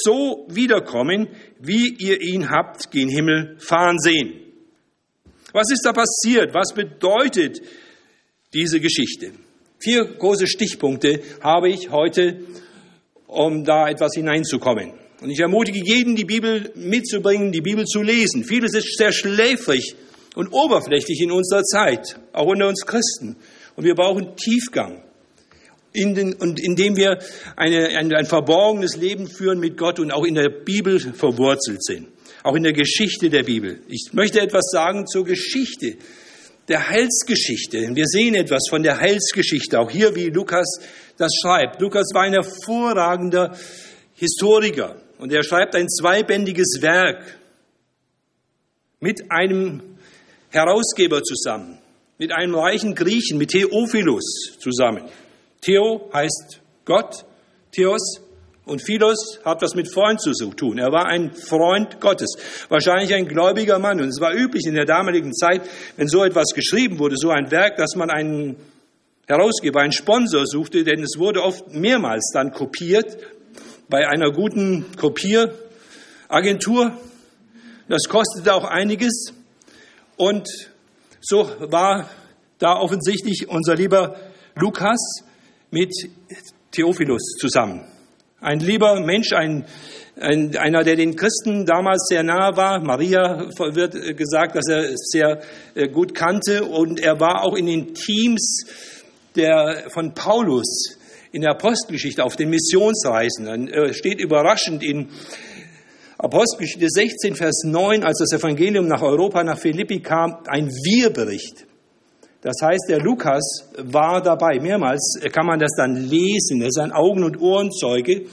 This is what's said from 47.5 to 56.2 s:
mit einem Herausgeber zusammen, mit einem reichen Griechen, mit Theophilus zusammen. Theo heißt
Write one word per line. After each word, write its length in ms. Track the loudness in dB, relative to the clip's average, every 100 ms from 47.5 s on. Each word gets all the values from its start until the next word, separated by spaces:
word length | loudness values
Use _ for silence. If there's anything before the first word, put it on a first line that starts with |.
| _ _ _ _ _ _ _ _ _ _ _ _ _ _ -6
mit 320 | -4 -4 -4
einem 520 | 0 0 0 -2 -6 -14 -20 -20 -20 _ _ _
Herausgeber 720 | 0 4 2 0 2 2 2
zusammen, 540 | -2 -6 -4 -6 -10 -20 _ _ _ -10
mit 160 | -6
einem 220 | -2 -2
reichen 400 | 0 0 0 -2
Griechen, 420 | 0 0 0 0 -2
mit 140 | 0
Theophilus 1080 | 2 2 2 0 2 2 0 -2 -10 -12 -10
zusammen. 440 | -6 0 0 0 -10 -20 -20 _ _ _
Theo 480 | 2 4 4 0 -4
heißt 480 | -4